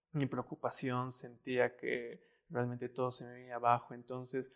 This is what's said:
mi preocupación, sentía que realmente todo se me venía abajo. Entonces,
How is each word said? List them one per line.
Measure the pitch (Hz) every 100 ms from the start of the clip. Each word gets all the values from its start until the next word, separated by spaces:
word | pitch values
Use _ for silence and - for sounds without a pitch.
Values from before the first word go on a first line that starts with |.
| _
mi | 151 135
preocupación, | 123 - - 120 - 135 123 127
sentía | 123 123 120 - 127 120 -
que | 123 123 117 - - _ _
realmente | 143 123 120 123
todo | 123 127
se | 123 120
me |
venía | 123 127 120
abajo. | 120 120 -
Entonces, | 123 120 127 127 135 127